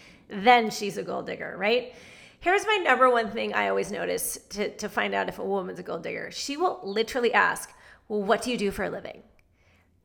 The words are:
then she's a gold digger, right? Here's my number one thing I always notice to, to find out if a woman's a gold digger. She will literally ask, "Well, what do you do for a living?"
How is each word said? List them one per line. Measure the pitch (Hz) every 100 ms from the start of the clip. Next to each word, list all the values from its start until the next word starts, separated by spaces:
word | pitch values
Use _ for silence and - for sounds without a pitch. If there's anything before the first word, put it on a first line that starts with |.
| - - -
then | 208 214 247 220
she's | - 202 190
a |
gold | 175 - -
digger, | - 151 -
right? | 202 247 - - - - - _
Here's | 339 392 403
my | 427
number | 320 247 262
one | 233 214
thing | 220 214
I | 208 196
always | 196 190
notice | 202 175 180 - - -
to, | 202 202 -
to | 208
find | 214 202
out | 196 185
if | 196
a | 196
woman's | 196 185 180
a |
gold | 185 170
digger. | 165 170 175
She | - - 285
will | 359 -
literally | 196 208 226 262 240
ask, | 208 185 - - - - - -
"Well, | 208
what | 196 214
do | 254
you | 226
do | 202
for | 202
a | 180
living?" | 185 - - - _ _ _ _ _ _ _